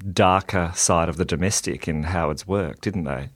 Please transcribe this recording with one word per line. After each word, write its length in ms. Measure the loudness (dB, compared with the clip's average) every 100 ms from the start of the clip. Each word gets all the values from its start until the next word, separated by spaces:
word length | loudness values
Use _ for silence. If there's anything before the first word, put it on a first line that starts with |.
| -2
darker 580 | 4 6 6 2 0 0 0
side 340 | 2 4 2
of 80 | 0
the 80 | -2
domestic 640 | 0 0 0 -4 -6 -4
in 160 | -4
Howard's 440 | -2 0 0 -2 -2
work, 320 | -2 -2 -4
didn't 260 | -6 -4 -4
they? 240 | -6 -6